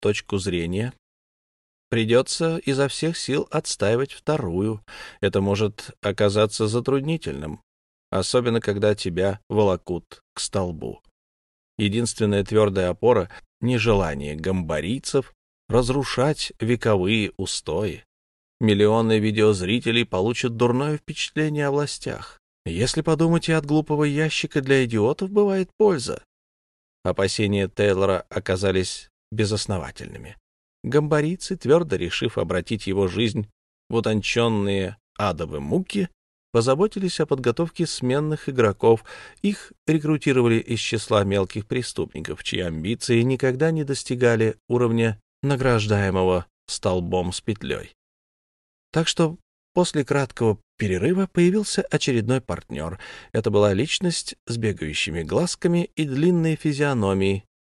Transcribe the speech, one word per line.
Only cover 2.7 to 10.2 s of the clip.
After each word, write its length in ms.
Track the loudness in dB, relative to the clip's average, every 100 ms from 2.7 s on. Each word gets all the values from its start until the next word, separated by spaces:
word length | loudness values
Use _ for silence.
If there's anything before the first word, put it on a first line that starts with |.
| 0 0
всех 320 | -2 -4 -4
сил 300 | -4 -4 -2
отстаивать 640 | -4 -4 -2 0 0 -2
вторую. 720 | -6 -4 -2 -2 -2 -2 -4 -12 -18 -18 -4
Это 200 | 0 2
может 500 | 2 2 0 -2 -14 -6
оказаться 680 | -4 2 2 4 2 2 0
затруднительным, 920 | 0 0 -2 -2 -4 -6 -8 -10 -12 _ _ _ _ _
особенно 500 | -4 0 2 2 0
когда 340 | 0 0 2
тебя 460 | 2 -2 -2 -2 -2 -2
волокут 760 | 2 2 2 -2 -8 -8 -20